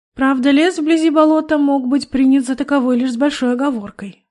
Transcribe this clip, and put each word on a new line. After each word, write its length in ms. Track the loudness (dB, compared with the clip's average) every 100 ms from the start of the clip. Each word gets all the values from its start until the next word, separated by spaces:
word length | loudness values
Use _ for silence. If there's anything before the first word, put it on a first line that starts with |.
| _
Правда, 380 | -2 0 2 2
лес 260 | 2 2 0
вблизи 320 | 0 0 2
болота 480 | 2 4 2 0 0
мог 300 | 0 0 0
быть 220 | -2 -2
принят 360 | 0 2 2 0
за 100 | -4
таковой 420 | -2 -2 0 0
лишь 160 | -2
с 40 | -2
большой 360 | -2 -2 -2
оговоркой. 720 | -2 -2 -4 -8 -14 -16 -16 _